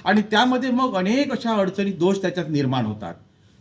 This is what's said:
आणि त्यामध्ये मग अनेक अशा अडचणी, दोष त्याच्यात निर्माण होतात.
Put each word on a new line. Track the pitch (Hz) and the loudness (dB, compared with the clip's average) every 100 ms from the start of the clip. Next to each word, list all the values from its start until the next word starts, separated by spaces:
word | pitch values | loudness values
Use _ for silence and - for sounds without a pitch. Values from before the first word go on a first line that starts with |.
आणि | - 208 | 2 2
त्यामध्ये | 208 214 254 254 262 | 2 2 2 2 0
मग | 240 254 190 | 0 0 0
अनेक | 190 254 285 | 0 2 0
अशा | 247 233 | -2 -2
अडचणी, | 214 190 190 196 | 0 0 -2 -4
दोष | 175 175 196 | 0 0 2
त्याच्यात | 190 175 156 | -2 -4 -2
निर्माण | 147 131 127 107 | 0 0 0 -2
होतात. | 101 87 85 _ _ _ _ | -4 -10 -14 _ _ _ _